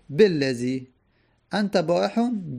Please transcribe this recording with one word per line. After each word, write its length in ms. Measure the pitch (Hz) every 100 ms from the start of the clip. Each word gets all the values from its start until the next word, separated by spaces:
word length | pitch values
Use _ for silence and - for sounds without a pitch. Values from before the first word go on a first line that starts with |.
| -
بالذی، 760 | 143 208 156 135 120 123 131 123 _ _ _ _ _ -
انت 240 | 196 202 190
بائح 540 | 160 175 196 226 240 214 165